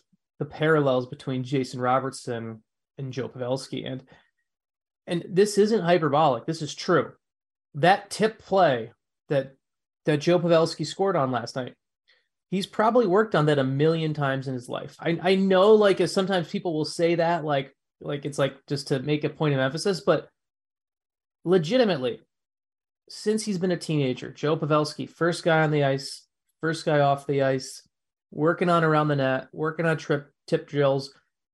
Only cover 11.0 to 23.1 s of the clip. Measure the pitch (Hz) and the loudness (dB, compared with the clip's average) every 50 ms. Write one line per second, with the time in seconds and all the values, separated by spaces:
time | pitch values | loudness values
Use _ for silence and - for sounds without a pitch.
11 | 190 196 180 160 135 127 127 117 113 - - 135 123 127 - _ _ _ _ _ | -2 0 0 0 0 -2 -2 -4 -6 -6 -8 -10 -10 -10 -12 _ _ _ _ _
12 | _ _ _ _ _ _ _ _ _ _ 180 196 185 - - - 214 233 226 254 | _ _ _ _ _ _ _ _ _ _ -6 -6 -6 -4 -2 0 0 2 2 2
13 | 233 180 175 214 220 220 - 160 151 151 147 143 131 131 135 139 151 160 165 165 | 2 4 4 2 2 2 2 2 2 4 4 2 2 0 0 2 2 2 2 2
14 | 160 156 151 147 143 135 135 135 131 139 131 123 123 - - - - 143 - - | -2 -4 -2 -2 -2 -2 -2 -4 -4 -6 -8 -8 -8 -8 -10 -10 -10 -12 -14 -8
15 | - 160 170 156 156 185 196 190 196 190 190 185 190 214 220 214 220 202 185 175 | -4 -4 -4 -2 0 0 2 2 2 4 4 6 8 8 8 8 6 4 4 2
16 | 180 156 - 196 190 185 196 180 165 - - 196 - 180 160 156 151 151 - - | 0 0 0 -2 0 0 0 -2 -2 -4 -6 -6 -6 -4 -4 -4 -4 -4 -2 0
17 | 170 165 175 165 165 170 175 165 147 156 147 139 139 - - _ _ _ _ _ | 0 2 2 2 2 0 0 -2 -2 -2 -2 -2 -2 -6 -12 _ _ _ _ _
18 | 143 156 147 143 143 143 - - 139 135 131 - _ - 147 135 - - 147 131 | -10 -8 -8 -8 -8 -8 -4 -2 -2 -2 -2 -6 _ -8 -8 -6 -4 -2 -4 -2
19 | 127 147 151 147 151 151 147 - 156 151 143 135 131 135 139 160 - 202 190 - | -2 -2 -2 -2 -2 -4 -4 -2 0 0 2 2 0 -2 -2 -2 -2 -2 -4 0
20 | - 185 165 - - - _ _ _ _ _ _ _ _ _ _ _ _ _ _ | 0 0 0 0 -2 -6 _ _ _ _ _ _ _ _ _ _ _ _ _ _
21 | _ _ _ _ _ _ _ _ - 165 185 190 156 156 233 262 240 208 170 131 | _ _ _ _ _ _ _ _ 0 2 2 2 2 2 2 2 2 2 0 -2
22 | 127 123 107 - _ _ _ _ _ _ _ _ _ _ _ _ _ _ _ _ | -4 -4 -6 -8 _ _ _ _ _ _ _ _ _ _ _ _ _ _ _ _
23 | _ - | _ -20